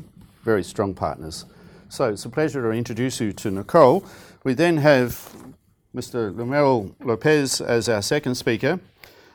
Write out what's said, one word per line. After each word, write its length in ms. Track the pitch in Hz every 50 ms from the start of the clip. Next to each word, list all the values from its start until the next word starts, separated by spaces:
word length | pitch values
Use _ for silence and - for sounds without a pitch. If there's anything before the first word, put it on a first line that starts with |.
| - - _ - - _ _ _ -
very 180 | 113 110 95
strong 320 | 87 - - - 101 98 90
partners. 520 | - 92 78 69 - 80 80 80 - - - - - - - - - - -
So 200 | - - 135 113
it's 160 | 104 - -
a 20 | 120
pleasure 320 | 120 156 156 139 123 135
to 160 | 117 113 110
introduce 420 | 117 120 - 110 110 127 131 120 -
you 140 | 117 101
to 180 | 90 - - 107
Nicole. 540 | 95 95 101 - - 165 143 127 160 196 - - - - - - - _ -
We 80 | 135
then 240 | 123 127 170 175 165
have 580 | 147 143 151 139 127 123 120 - - - - - - - - - _ _ _ _ _ _ _ -
Mister 360 | 127 - - - 120 113 98
Lemuel 640 | 85 110 120 123 139 147 143 135 131 110 98 90 - _
Lopez 600 | - 127 113 - - 151 151 151 139 127 - -
as 260 | - - 120 117 107 120
our 140 | 110 101
second 320 | 98 - 151 147 - 127 127
speaker, 440 | - - 127 113 - 131 139 180 185 - _ _ _ - - _ - _ _